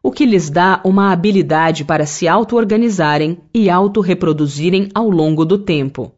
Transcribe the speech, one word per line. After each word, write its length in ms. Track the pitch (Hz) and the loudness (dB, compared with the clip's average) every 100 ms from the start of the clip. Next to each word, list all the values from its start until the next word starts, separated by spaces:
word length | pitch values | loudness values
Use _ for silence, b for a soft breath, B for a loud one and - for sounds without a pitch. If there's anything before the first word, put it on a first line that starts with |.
o 120 | - | -6
que 120 | - | 0
lhes 240 | 277 202 156 | 2 2 0
dá 320 | 147 180 185 | 0 0 0
uma 260 | 190 190 196 | 0 2 2
habilidade 720 | 185 185 196 147 156 165 160 | 0 0 0 0 0 0 -2
para 220 | 147 156 147 | -2 -2 -2
se 220 | - 170 | -2 0
auto-organizarem 1120 | 180 220 240 226 214 233 196 156 147 151 175 - | 0 0 0 0 0 0 0 0 0 -2 -4 -6
e 160 | 233 202 | 0 2
auto-reproduzirem 1200 | 175 202 208 185 180 170 156 147 143 160 190 196 | 2 2 0 0 0 0 0 -2 -2 -2 0 -2
ao 160 | 208 226 | -2 0
longo 340 | 175 156 156 | 2 2 0
do 140 | 160 208 | 0 0
tempo. 540 | 202 156 135 139 120 | 0 -2 -2 -6 -12